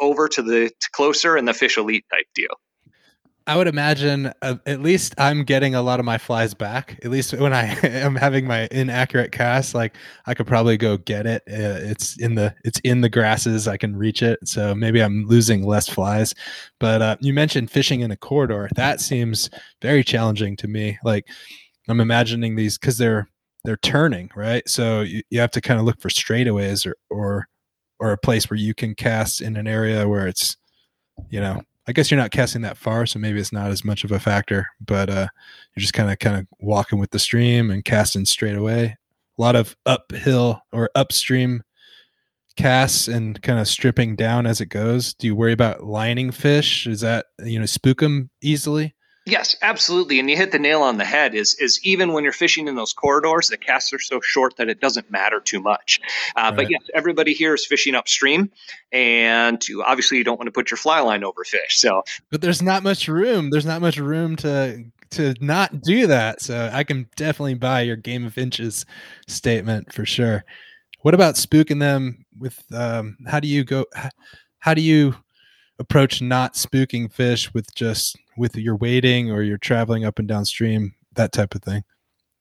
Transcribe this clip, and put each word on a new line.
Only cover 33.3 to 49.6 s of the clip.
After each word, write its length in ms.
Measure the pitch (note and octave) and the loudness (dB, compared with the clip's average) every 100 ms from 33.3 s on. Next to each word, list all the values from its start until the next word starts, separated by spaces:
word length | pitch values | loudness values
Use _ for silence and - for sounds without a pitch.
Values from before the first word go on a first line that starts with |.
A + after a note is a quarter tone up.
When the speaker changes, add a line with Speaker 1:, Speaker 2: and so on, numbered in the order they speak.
| G#2 | -2
Speaker 2:
it's 140 | G2+ | -4
not 180 | G#2 G2+ | -4 -4
as 140 | G2 | -4
much 200 | G#2+ G2+ | -2 -4
of 60 | G2+ | -2
a 80 | G2 | -2
factor, 500 | - G2+ - G2 F#2+ - | 0 0 0 -2 -4 -8
but, 300 | G#2 G2 G2 | -4 -2 0
uh, 180 | G2 G2 - - - - - | -2 -4 -6 -20 -20 -16 -6
you're 60 | |
just 100 | G2 | -4
kinda, 240 | - G#2 G2 | 0 0 0
kinda 300 | A2+ G2+ F#2 - | 0 -2 -6 -8
walking 400 | G2+ G#2 - G#2 | -2 0 0 0
with 120 | G2 | -2
the 80 | G#2 | -2
stream 520 | - A#2 A#2+ A#2+ A2+ | 0 2 4 4 2
and 140 | G2 | -2
casting 400 | - G#2+ G#2+ G2+ | 0 2 2 0
straight 320 | G2 - A2 G2+ | -2 -2 -2 -2
away. 400 | G#2+ A#2 A#2 G#2+ _ _ _ - | 0 0 -2 -4 _ _ _ 0
A 40 | |
lot 120 | A#2 | 4
of 220 | A#2+ A2 - | 4 2 -2
uphill 800 | - B2+ - A#2 C#3+ B2+ A#2+ A2 _ | -2 -2 -2 -4 0 2 2 0 _
or 160 | A2+ A2+ | -4 0
upstream 680 | C3+ C3+ - - B2+ B2+ A#2+ - _ _ - _ _ _ _ _ - | 0 0 -2 0 0 0 -2 -8 _ _ -20 _ _ _ _ _ 0
casts 520 | C3+ B2+ C3 - - | 4 4 4 2 -2
and 340 | A#2 A2 G#2+ | -2 -4 -4
kinda 220 | - A#2+ | 0 0
stripping 520 | G#2 - B2+ A#2+ A#2 G#2 | 0 0 2 2 0 0
down 300 | A2+ A#2+ A#2 | 0 0 0
as 140 | A2 | -2
it 60 | F#2+ | -4
goes. 440 | G#2 A2+ B2 A#2+ | -4 0 0 -2
Do 120 | - A#2 | -4 -2
you 80 | |
worry 180 | G#2 A2+ | 2 2
about 320 | A2+ A2+ - | 4 2 0
lining 460 | G#2+ G#2 A2+ A#2+ B2+ | -6 -4 -2 -2 -4
fish? 560 | A#2+ C#3+ D3 D3+ - A#2+ | 0 2 4 2 -2 -2
Is 140 | G#2+ | -2
that, 260 | A2+ A2+ - - | 0 -2 -4 -10
you 140 | A#2 A2+ | -6 -4
know, 80 | G#2+ | -4
spook 360 | - C3+ C3 | 0 2 4
'em 280 | D3+ C#3+ C3 _ | 2 0 -4 _
easily? 540 | D3 D3 D3+ D3+ D#3 - _ _ - | -2 0 0 -2 -2 -8 _ _ -2
Speaker 1:
Yes, 300 | G#3+ - - | -2 0 -2